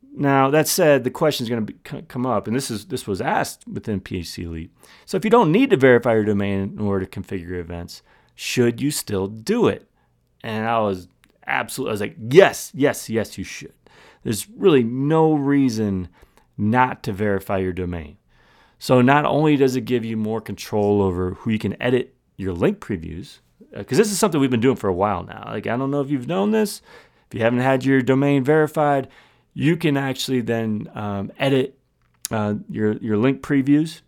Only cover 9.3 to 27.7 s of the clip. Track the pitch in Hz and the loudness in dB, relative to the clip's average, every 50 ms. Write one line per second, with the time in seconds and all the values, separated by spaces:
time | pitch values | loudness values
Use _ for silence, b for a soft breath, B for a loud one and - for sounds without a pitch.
9.3 | 110 113 110 - 208 247 208 120 85 - - _ _ _ _ _ _ _ _ _ | -6 -10 -4 -2 0 2 2 2 0 -2 -10 _ _ _ _ _ _ _ _ _
10.3 | _ _ - 117 110 107 110 113 117 117 107 104 98 92 90 _ _ _ _ _ | _ _ -10 -8 -6 -4 -2 -2 0 0 0 0 -2 -4 -8 _ _ _ _ _
11.3 | _ _ _ - - - - - - - 131 - 113 101 104 - - - 110 117 | _ _ _ -4 -4 -4 -4 -6 -8 -8 -6 -6 -4 -4 -6 -8 -8 -10 -8 4
12.3 | 131 175 196 147 107 - - - - 139 135 139 113 - - - 110 110 101 - | 8 8 8 8 4 -4 -12 -12 -4 0 0 0 0 -2 -6 -4 -4 -4 -4 -4
13.3 | - - 90 - - - - - _ _ _ b b b b b b b b 123 | -8 -12 -12 -12 -12 -16 -16 -18 _ _ _ b b b b b b b b -6
14.3 | 113 101 - - 220 269 185 196 160 131 120 113 120 131 135 147 160 160 160 160 | -6 -6 -6 -12 -10 2 4 6 6 6 4 2 -2 -2 0 2 2 4 4 4
15.3 | 156 147 139 139 143 143 139 131 113 110 110 104 98 95 90 85 b b b b | 2 2 2 2 2 4 2 2 2 0 -2 0 -2 -2 -4 -8 b b b b
16.3 | b b b b _ - 104 107 110 123 127 131 - - - 127 101 92 107 104 | b b b b _ -2 -2 2 4 4 2 2 0 -8 -8 -8 -4 -2 0 0
17.3 | 101 95 - - 104 95 95 92 90 87 90 87 87 85 78 76 80 _ _ b | 0 -2 -2 -4 -2 -2 -2 -2 -4 -4 -6 -6 -6 -8 -10 -14 -18 _ _ b
18.3 | b b b b b b b b b b - - 131 127 123 127 139 147 147 - | b b b b b b b b b b 0 2 4 6 6 6 6 4 4 2
19.3 | - 139 156 156 151 135 139 131 123 131 113 110 123 120 110 113 113 110 110 107 | 0 2 2 2 4 4 4 2 2 -2 -4 -2 -2 -2 -2 -4 -4 -4 -4 -4
20.3 | 110 110 107 - 101 - - - - 107 104 101 104 101 98 95 90 90 92 92 | -4 -6 -8 -10 -12 -12 -10 -4 -2 0 2 2 4 4 2 2 0 -2 -4 -4
21.3 | 95 - - 117 110 107 - 101 - - - 123 127 123 - - _ _ _ _ | -6 -6 -4 -4 -4 -2 -2 -4 -6 -2 -2 0 0 0 0 -2 _ _ _ _
22.3 | _ - 95 95 90 85 107 175 214 202 - - 110 85 80 82 80 85 131 - | _ -8 -6 -6 -4 0 0 -2 -2 -2 -6 -8 -8 -8 -8 -10 -12 -12 -14 -16
23.3 | - _ _ _ _ _ - _ - - 101 - 127 156 233 214 208 170 - 208 | -20 _ _ _ _ _ -20 _ -14 -14 -8 -2 2 2 2 2 2 0 0 0
24.3 | 156 151 135 131 127 120 110 135 123 - - 101 92 87 98 104 101 87 90 - | 2 2 2 2 2 2 2 2 2 2 -2 -2 0 0 0 0 0 -4 -6 -10
25.3 | - - 101 107 110 110 107 107 113 123 135 139 139 143 139 135 147 135 120 131 | -14 -14 -12 -10 -10 -8 -6 -4 -4 -4 -2 -2 -2 -4 -2 -2 -4 -6 -4 -4
26.3 | 170 185 196 208 214 220 214 202 - - b b b b b b b b b b | -2 -2 0 0 2 0 0 0 -4 -12 b b b b b b b b b b
27.3 | - 101 110 117 120 123 123 135 | -6 0 0 2 2 2 2 2